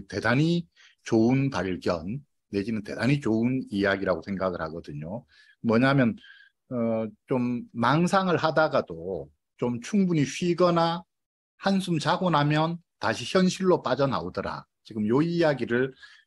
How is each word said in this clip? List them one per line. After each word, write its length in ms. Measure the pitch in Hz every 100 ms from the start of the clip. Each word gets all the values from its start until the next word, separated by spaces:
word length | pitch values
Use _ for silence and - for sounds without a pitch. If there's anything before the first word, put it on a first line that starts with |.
| -
대단히 600 | 95 110 127 165 175 - _ - _
좋은 460 | - 113 113 135 139
발견 680 | 92 95 90 104 85 87 139 - _ -
내지는 340 | 101 104 107
대단히 360 | - 71 120 143
좋은 440 | 107 110 123 131 -
이야기라고 520 | 98 98 98 92 82
생각을 400 | 101 92 95 85
하거든요. 640 | 80 82 80 73 78 113 - _ _ _
뭐냐면, 540 | 113 113 135 139 117 98 - - _ _ -
어, 380 | 123 117 113 110 - -
좀 360 | 127 123 120 -
망상을 640 | 117 117 156 175 196 185 151
하다가도 920 | 160 156 156 131 - 82 90 85 69 _ _ -
좀 240 | 123 120
충분히 440 | - 202 180 156 135
쉬거나 800 | - 175 170 175 170 165 175 - _ _ _ _ -
한숨 420 | 196 190 180 160
자고 300 | 147 180 180
나면 480 | 147 147 151 160 170 _ -
다시 260 | 104 117 123
현실로 560 | 185 185 - 185 160
빠져나오더라. 840 | 120 127 139 92 90 101 82 73 - _
지금 240 | - 110 107
요 140 | 131
이야기를 720 | 170 170 156 131 110 120 131 - - -